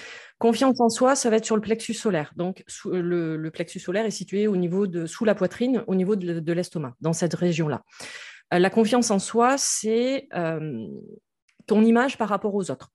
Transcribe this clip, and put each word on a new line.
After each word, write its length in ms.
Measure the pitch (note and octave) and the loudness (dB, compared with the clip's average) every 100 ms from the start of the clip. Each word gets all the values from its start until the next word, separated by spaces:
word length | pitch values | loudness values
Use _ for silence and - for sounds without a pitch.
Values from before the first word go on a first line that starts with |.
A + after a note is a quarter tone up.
| - - - _ | -16 -18 -20 _
Confiance 420 | A#3 A3+ C4+ B3 | 0 4 2 4
en 80 | A#3 | 2
soi, 260 | A3+ B3+ | 4 2
ça 160 | C#4 A#3+ | 4 2
va 60 | A3 | 2
être 80 | |
sur 120 | A3 A3 | 2 -2
le 60 | |
plexus 320 | G#3 A3 - | 0 -4 -4
solaire. 380 | G#3+ A3 E3+ D3 D#3+ | -4 -2 -2 -2 -6
Donc, 280 | F3+ F#3 - | -6 -6 -14
sous, 240 | - G3+ | -12 -4
euh, 100 | F#3 | -2
le, 360 | F3 F3 D#3+ D#3 | 0 -2 -2 -4
le 140 | D#3+ | -6
plexus 300 | - E3+ F#3 | -8 -8 -8
solaire 260 | - F#3+ A3 | -4 -2 -2
est 40 | |
situé 380 | - F#3 G3 G#3+ | -6 -4 0 0
au 80 | F#3 | 0
niveau 300 | F3 F#3 G3+ | 0 0 -2
de, 200 | E3+ E3 | -4 -8
sous 180 | - | -2
la 100 | G#3+ | 0
poitrine, 500 | G3+ F3+ - B3 B3 - | 2 -2 0 0 0 0
au 80 | |
niveau 220 | F#3+ F#3 G#3+ | 0 2 0
de, 240 | F3 E3 | -2 -4
de 120 | D#3 | -2
l'estomac, 420 | E3+ F3 E3 C3+ - | -2 -2 -6 -8 -4
dans 120 | D#3 | -2
cette 220 | E3 E3+ | 0 -2
région-là. 480 | E3+ F3 D#3+ D#3 C#3 - - - - - - _ | 0 0 0 -2 -4 -8 -18 -18 -16 -18 -20 _
Euh, 60 | F3+ | 2
la 120 | F#3+ | 4
confiance 400 | A3+ A3 B3 A#3 | 4 4 2 2
en 80 | G3 | 0
soi, 380 | - A3+ A#3+ C#4 | 0 2 4 4
c'est, 720 | - - G#3+ A3+ B3 C4+ - | 0 -2 0 0 0 -2 -4
euh, 520 | - E3 D#3+ D#3 A#2 F#2 C#2 G1+ - _ _ _ _ - | -4 -4 -4 -6 -8 -10 -12 -16 -20 _ _ _ _ 2
ton 180 | G#3+ | 4
image 340 | A3+ A#3 C4 - | 6 6 2 -2
par 100 | G#3+ | -2
rapport 260 | G3+ G#3+ | -2 -2
aux 160 | G3 F3 | -2 -4
autres, 200 | C3 - | -6 -12